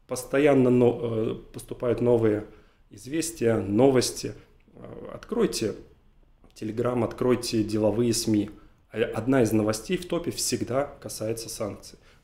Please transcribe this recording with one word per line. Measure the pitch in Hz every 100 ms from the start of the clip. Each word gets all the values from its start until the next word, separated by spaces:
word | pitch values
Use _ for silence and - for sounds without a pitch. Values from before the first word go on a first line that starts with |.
| -
Постоянно | 123 - 139 147 135 123
но-, | 123 120 -
э, | 117 110 117 - -
поступают | - - - 123 110
новые | 120 117 110 104 - - _ _ _
известия, | 101 120 160 156 - 117 110
новости. | 98 104 139 127 117 - 117 110 - _ _
Э, | - 117 110 107
откройте | - - 233 208 - 107 - - _ _ _ _ _ _
Telegram, | - 110 110 123 123
откройте | 110 - 123 120 - 113
деловые | 101 107 107 104 120
сми. | 113 - 104 98 - - _ _
Э, | 110
одна | 117 - 117 135
из | 110
новостей | 107 107 110 - 175
в | -
топе | 170 139
всегда | - - 120 104 127
касается | 143 - 110 - 110 113 107
санкций. | - 104 92 - - _ _